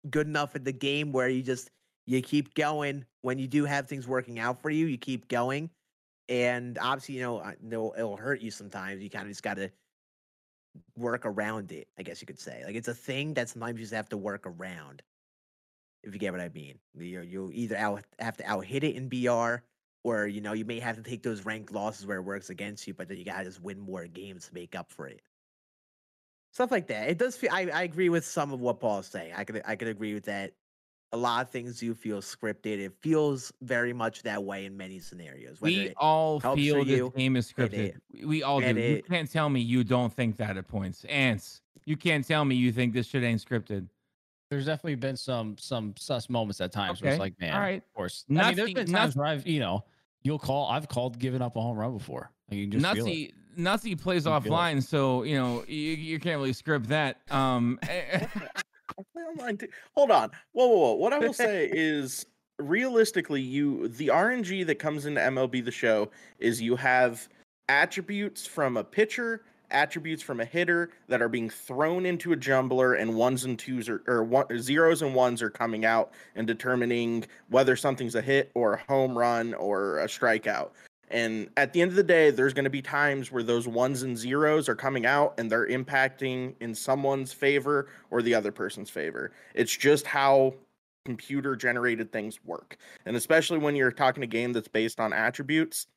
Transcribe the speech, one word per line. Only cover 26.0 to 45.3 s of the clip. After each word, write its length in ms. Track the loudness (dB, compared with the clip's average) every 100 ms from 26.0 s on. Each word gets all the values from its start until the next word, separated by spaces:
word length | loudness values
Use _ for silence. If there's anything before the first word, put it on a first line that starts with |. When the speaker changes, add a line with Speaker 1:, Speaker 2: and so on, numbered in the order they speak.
| _ _ _ _ _
Speaker 1:
Stuff 180 | -4 -2
like 160 | 0 -2
that. 200 | -4 -2
It 100 | 0
does 180 | -2 -2
feel, 140 | -2
I, 160 | -2 -2
I 140 | -2
agree 260 | -4 0 2
with 160 | 2
some 280 | -2 -4 -4
of 80 | -2
what 200 | -2 0
Paul's 260 | 0 -2 -4
saying. 260 | -12 -10 -10
I 80 |
could, 180 | -8 -8 -6
I 100 | -6
could 120 | -6
agree 260 | -6 -6
with 100 | -6
that. 300 | -6 -6 -8 _ _ _ _ _ _
A 40 | -4
lot 240 | 0 0
of 80 | -2
things 300 | -6 -10 -8
do 140 | -6
feel 260 | -6 -6 -6
scripted. 580 | -8 -8 -8 -6 -6 -6
It 140 | -6 -6
feels 520 | 0 2 2 0 -8 -16
very 300 | -4 0 0
much 280 | 0 -4 -4
that 180 | -6 -6
way 240 | -6 -8 -10
in 100 | -12
many 220 | -12 -12
scenarios, 600 | -14 -16 -18 -18 -20 -2
whether 140 | 0 0
Speaker 2:
We 40 | -2
Speaker 1:
it 80 | 0
Speaker 2:
all 420 | 2 4 4 2
Speaker 1:
helps 200 | 2 2
Speaker 2:
feel 200 | 4 4
Speaker 1:
for 40 |
Speaker 2:
this 120 | 4 2
Speaker 1:
you, 140 | 2 0
Speaker 2:
game 200 | 2 2
is 160 | 0 0
Speaker 1:
and 140 | -2
Speaker 2:
scripted. 80 | 0
Speaker 1:
it, 180 | -4 -6 _
Speaker 2:
We, 120 | -12 -2
we 160 | -2
all 180 | 2 2
do. 60 | 4
Speaker 1:
and 120 | 2
Speaker 2:
You 60 | 2 0
Speaker 1:
it 100 | 0
Speaker 2:
can't 220 | -4 0
tell 180 | 0 2
me 120 | 2
you 240 | 2 2
don't 280 | 4 2 2
think 240 | 0 -2 0
that 180 | -4 -4
at 120 | -6
points. 360 | -6 -6 -8 -4
Ants, 560 | 2 2 2 -4 -20 _ _ -6
you 100 | -2
can't 300 | 2 0 2
tell 180 | 2
me 120 | 4 4
you 160 | 2
think 200 | 4 0
this 140 | 0 -2
shit 160 | 0
ain't 200 | 0 0
scripted. 460 | 0 -4 -2 -6 -6 _ _ _ _ _ _
Speaker 3:
There's 160 | -4 -2
definitely 300 | -4 -4 -4
been 200 | -4 -6
some, 400 | -4